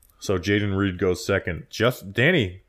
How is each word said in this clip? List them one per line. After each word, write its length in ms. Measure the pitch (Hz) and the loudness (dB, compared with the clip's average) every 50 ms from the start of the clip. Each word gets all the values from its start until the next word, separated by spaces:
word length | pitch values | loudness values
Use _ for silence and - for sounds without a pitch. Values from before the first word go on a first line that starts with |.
| _ _ _ _ | _ _ _ _
so 180 | - - 95 90 | -2 -2 -2 0
Jayden 380 | 85 101 101 104 104 101 95 | 2 2 2 2 2 0 0
Reed 200 | 95 101 98 90 | 0 0 0 0
goes 280 | 90 98 92 90 - - | 0 0 0 0 0 -2
second. 400 | - 98 92 - 90 82 78 - - | 0 0 0 0 -2 -6 -6 -10 -10
Just, 440 | - - 107 127 127 - - 98 101 | -2 0 0 0 0 -2 -8 -6 0
Danny, 480 | 117 127 165 185 151 104 90 87 - - | 2 2 4 4 2 0 -2 -4 -10 -16